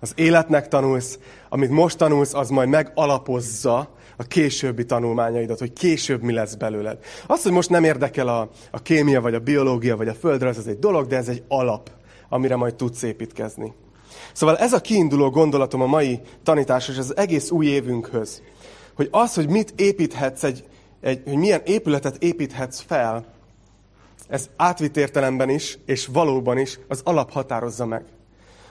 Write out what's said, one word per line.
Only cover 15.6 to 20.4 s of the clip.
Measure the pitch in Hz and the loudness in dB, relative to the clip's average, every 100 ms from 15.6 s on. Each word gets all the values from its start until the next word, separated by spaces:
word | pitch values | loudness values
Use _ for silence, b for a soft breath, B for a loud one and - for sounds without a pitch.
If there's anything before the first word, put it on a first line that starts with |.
| 131 131 | 0 0
a | 131 | 2
mai | 156 139 123 B B | 2 2 -2 B B
tanítás | - 147 135 127 123 | 0 2 2 0 -2
és | 131 | -6
az | 127 196 | -6 -2
egész | 202 151 - | 0 0 0
új | 170 156 | 0 2
évünkhöz, | 139 123 120 113 117 107 - B B B B B | 0 0 -4 -4 -6 -6 -12 B B B B B
hogy | - 143 | -6 0
az, | 208 233 | 2 2
hogy | 180 151 | 0 0
mit | 208 214 - | 0 0 0
építhetsz | 196 196 156 131 135 131 | 0 2 -2 -2 -4 -2